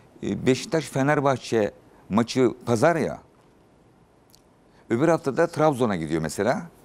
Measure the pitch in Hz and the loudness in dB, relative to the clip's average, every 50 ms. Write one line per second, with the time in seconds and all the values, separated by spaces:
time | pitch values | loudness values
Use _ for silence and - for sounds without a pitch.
0 | - - - - - 92 98 - 123 135 131 127 - - - 160 139 - - 139 | -20 -20 -14 -8 -6 -4 -4 -2 2 2 0 0 0 -4 -4 -4 -4 -4 -4 -2
1 | 135 143 151 147 135 139 131 120 - - - 110 101 - - - - - - - | 0 0 0 2 2 0 0 -2 -2 -2 0 0 0 -2 -4 -10 -20 -20 -20 -18
2 | - - 92 113 117 - - 131 131 113 - - - - 120 104 127 165 170 160 | -8 -2 0 0 0 0 2 2 2 2 0 -2 -2 -2 0 4 4 2 2 2
3 | 110 80 62 - - _ _ _ _ _ _ _ _ _ _ _ _ _ _ _ | -2 -4 -6 -10 -16 _ _ _ _ _ _ _ _ _ _ _ _ _ _ _
4 | _ _ _ _ _ _ _ _ _ _ _ _ _ _ _ _ _ - 120 120 | _ _ _ _ _ _ _ _ _ _ _ _ _ _ _ _ _ -2 0 2
5 | 156 165 165 156 - 143 117 147 170 160 - 147 151 156 143 117 127 110 101 87 | 2 2 2 2 0 -2 0 0 0 0 2 2 2 2 2 2 0 0 0 -2
6 | 80 73 80 80 80 76 - - 98 117 147 202 170 - - - - | -2 -2 -2 -2 -2 -2 -4 -2 0 0 0 -2 -4 -12 -16 -20 -20